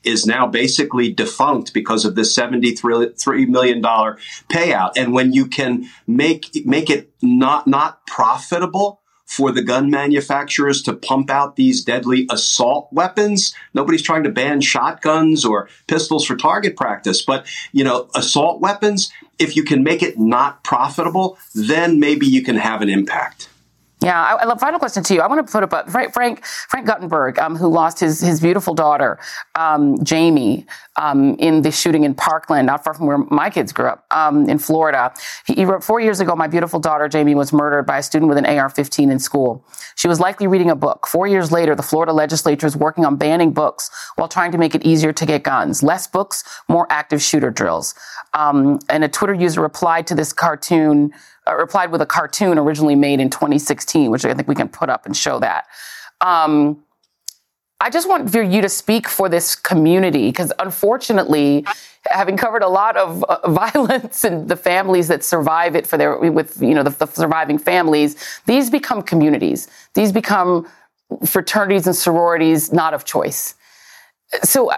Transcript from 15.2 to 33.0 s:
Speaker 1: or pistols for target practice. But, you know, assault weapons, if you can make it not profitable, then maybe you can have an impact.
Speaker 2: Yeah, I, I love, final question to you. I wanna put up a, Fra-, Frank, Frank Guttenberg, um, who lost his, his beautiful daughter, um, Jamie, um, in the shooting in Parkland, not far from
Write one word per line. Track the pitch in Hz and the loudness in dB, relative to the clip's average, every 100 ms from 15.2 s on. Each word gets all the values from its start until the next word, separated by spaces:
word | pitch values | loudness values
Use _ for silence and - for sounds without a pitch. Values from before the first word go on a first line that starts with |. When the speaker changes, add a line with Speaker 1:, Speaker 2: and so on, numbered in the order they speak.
| 160 156 | 4 4
Speaker 1:
or | 117 104 - - - | 2 0 -4 -14 -4
pistols | 160 156 156 - | -2 0 -2 -2
for | |
target | 123 156 202 202 160 | 0 0 0 -4 -2
practice. | 120 101 98 95 | -4 -4 -4 -2
But, | - 135 - - - | -2 -4 -6 -14 -2
you | 139 | 0
know, | 131 123 - 139 | 2 0 -2 -4
assault | 135 147 156 156 | 0 0 0 0
weapons, | 185 202 208 196 - - - - | -2 0 0 0 -4 -10 -18 -4
if | 151 | 0
you | 156 | 0
can | 151 139 | 2 2
make | 147 170 | 2 2
it | 175 110 | -2 0
not | 110 123 143 - | 2 2 0 -2
profitable, | - 120 143 - 165 180 185 - - | -4 0 0 -2 -2 -2 -2 -6 -10
then | 110 107 160 170 156 | -4 0 0 2 2
maybe | 147 147 139 | 2 2 2
you | 131 | 2
can | 127 110 | 2 -2
have | 110 107 | -2 -2
an | 104 | 0
impact. | 98 98 - - - - _ _ _ _ _ | 0 -2 -4 -8 -12 -20 _ _ _ _ _
Speaker 2:
Yeah, | 180 175 | 0 2
I, | 165 220 | 0 0
I | 233 | 0
love, | 226 | 0
final | 277 339 | -2 -2
question | 240 202 | -4 -4
to | 165 | 0
you. | 180 | 2
I | 185 | 2
wanna | 302 | 0
put | 240 214 | 0 -2
up | 190 | -2
a, | 165 - | -4 -4
Fra-, | 226 - | -4 -4
Frank, | 240 240 - - | -2 -2 -4 -12
Frank | - - 262 220 | -14 -8 -4 -4
Guttenberg, | 214 185 160 131 - | -4 -2 0 0 0
um, | 156 | -2
who | 165 175 | 0 2
lost | 165 160 - | 2 2 0
his, | 165 156 | -2 0
his | 175 160 | 0 2
beautiful | 165 190 180 | 2 2 0
daughter, | 156 151 143 127 - - - - 160 | 0 2 2 0 -2 -12 -16 -8 -2
um, | 160 151 143 131 | 0 2 2 2
Jamie, | 165 160 165 147 113 - - - - - | 0 2 4 4 2 -2 -6 -20 -8 -4
um, | 151 139 139 - | 0 2 2 2
in | 165 156 | 2 2
the | 151 | 2
shooting | - 175 156 | 0 0 2
in | 147 | 2
Parkland, | 135 175 156 - 147 131 | 0 -2 -2 0 2 2
not | 143 | 0
far | 160 | -6
from | 156 | -4